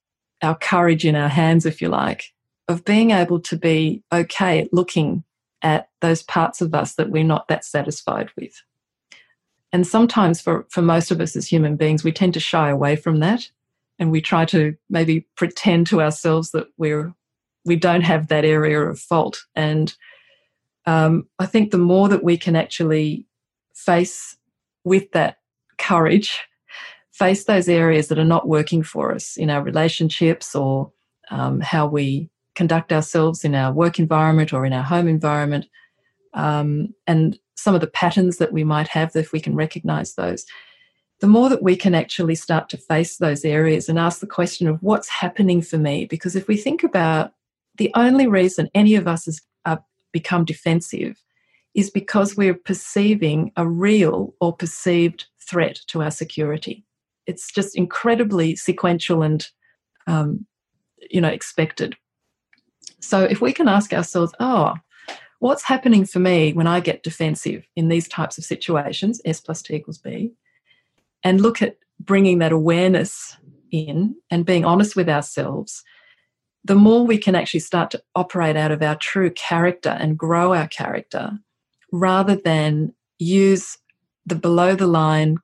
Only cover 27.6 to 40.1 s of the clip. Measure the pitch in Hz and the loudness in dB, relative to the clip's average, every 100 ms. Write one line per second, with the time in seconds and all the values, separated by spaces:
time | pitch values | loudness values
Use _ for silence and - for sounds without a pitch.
27.6 | 175 170 165 156 151 156 160 165 - 151 | 2 4 4 2 0 2 2 2 2 0
28.6 | 156 165 156 - 127 - - - 156 143 | 0 -2 -2 -4 -4 -4 -8 -6 -4 -2
29.6 | 139 143 165 - 160 - 165 165 - 139 | -2 0 0 0 -4 0 0 0 -4 -4
30.6 | 135 135 139 _ _ _ - 135 127 135 | -2 -2 -6 _ _ _ -12 -6 -4 -4
31.6 | 143 165 147 147 139 139 160 _ _ - | -2 -2 0 -2 -2 -4 -8 _ _ -4
32.6 | 170 165 - 156 151 170 160 165 156 139 | 0 0 0 -2 0 0 0 0 -2 0
33.6 | 131 139 170 170 160 156 156 160 156 135 | 0 0 0 2 0 2 4 2 2 -2
34.6 | 135 127 135 175 170 156 156 147 147 147 | -2 -2 -2 0 0 0 0 -2 -2 -4
35.6 | - _ _ _ _ _ _ - 151 147 | -6 _ _ _ _ _ _ -6 -4 -2
36.6 | 147 147 - - - 160 160 208 _ - | -2 -2 -6 -8 0 2 2 -2 _ -4
37.6 | - 180 - - 175 185 180 175 160 160 | 0 2 0 -2 0 2 0 0 -2 0
38.6 | 151 151 156 160 160 160 160 156 156 147 | 0 0 -2 -2 -2 -2 -4 -6 -4 -4
39.6 | 156 170 160 151 - | -4 -6 -4 -4 -6